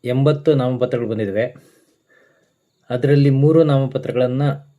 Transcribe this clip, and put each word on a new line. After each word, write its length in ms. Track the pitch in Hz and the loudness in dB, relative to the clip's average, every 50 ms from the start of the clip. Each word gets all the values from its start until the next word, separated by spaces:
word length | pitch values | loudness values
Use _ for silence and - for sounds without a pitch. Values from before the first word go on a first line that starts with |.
| - | -4
ಎಂಬತ್ತು 500 | 117 123 131 139 151 151 143 - 160 151 | -4 -2 0 2 0 0 0 0 0 2
ನಾಮಪತ್ರಗಳು 540 | 135 127 127 127 120 123 123 - 120 120 110 | 2 0 -2 -2 -2 -4 -4 -2 -6 -4 -6
ಬಂದಿದ್ದಾವೆ. 460 | 113 107 110 98 95 104 117 127 - - _ _ _ _ _ _ _ _ _ _ _ _ _ _ _ _ _ _ _ _ _ _ _ _ _ _ | -4 -6 -6 -4 -4 -4 -4 -4 -6 -16 _ _ _ _ _ _ _ _ _ _ _ _ _ _ _ _ _ _ _ _ _ _ _ _ _ _
ಅದರಲ್ಲಿ 400 | 120 123 120 139 147 143 143 139 | -8 -4 0 2 2 4 4 2
ಮೂರು 340 | 135 135 139 151 160 165 160 | 2 4 2 4 4 4 4
ನಾಮಪತ್ರಗಳನ್ನು 1080 | 151 139 135 135 127 - 135 - 123 120 123 127 123 127 131 143 143 - - - _ _ | 4 2 0 0 -2 -4 -6 -6 -4 -2 -2 -2 -2 -2 -2 -2 -4 -4 -6 -12 _ _